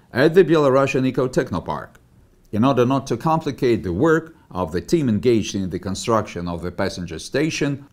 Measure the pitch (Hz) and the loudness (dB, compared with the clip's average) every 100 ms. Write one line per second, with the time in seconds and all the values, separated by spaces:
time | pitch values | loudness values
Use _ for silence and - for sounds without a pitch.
0 | _ 120 160 165 156 160 143 135 135 139 | _ 2 4 6 6 4 4 4 2 2
1 | 131 131 131 160 127 87 - 71 - - | 0 0 0 -2 -2 -4 -4 -8 -10 -20
2 | _ _ _ _ _ 104 127 127 123 135 | _ _ _ _ _ 0 2 4 2 0
3 | 135 120 160 160 151 117 127 107 90 87 | -2 -4 0 -2 -2 -2 0 0 -2 0
4 | 160 160 165 - - 90 87 87 - 170 | 2 2 0 -14 -10 -6 -4 -4 0 0
5 | 131 104 127 117 - 101 92 90 95 98 | 2 0 2 2 0 -4 -6 -6 -8 -6
6 | - 110 - 87 87 85 87 - 95 - | 0 0 -2 -8 -8 -8 -8 -4 -6 -6
7 | 85 80 - 135 160 - 143 139 - | -10 -10 -6 -4 -2 -2 -4 -4 -12